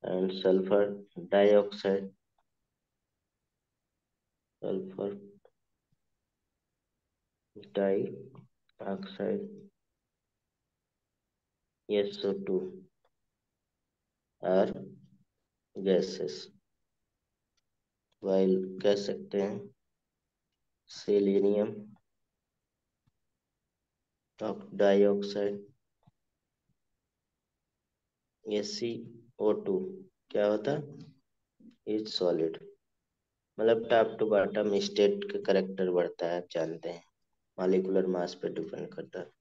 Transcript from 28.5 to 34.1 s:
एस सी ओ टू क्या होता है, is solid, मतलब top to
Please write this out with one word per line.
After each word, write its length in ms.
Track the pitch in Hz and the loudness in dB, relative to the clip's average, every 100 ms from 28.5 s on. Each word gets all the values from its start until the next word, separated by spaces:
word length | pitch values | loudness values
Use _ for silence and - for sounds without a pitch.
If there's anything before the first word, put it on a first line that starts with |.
एस 260 | 104 104 - | -4 -4 -6
सी 400 | 120 113 - - - _ | -6 -6 -12 -18 -20 _
ओ 120 | 107 | 0
टू 520 | 101 101 92 92 - - _ _ | 0 -2 -4 -4 -12 -18 _ _
क्या 180 | 110 104 | 0 2
होता 240 | 107 107 | 2 0
है, 260 | 151 147 - - _ _ _ _ _ - _ - | -4 -6 -16 -20 _ _ _ _ _ -20 _ -6
is 160 | 107 | -4
solid, 600 | 107 - 90 85 80 80 - - _ _ _ _ _ _ _ - | -4 -2 0 2 0 -4 -16 -20 _ _ _ _ _ _ _ 0
मतलब 300 | 110 113 113 | 2 2 4
top 160 | 117 | 4
to 180 | 110 | 4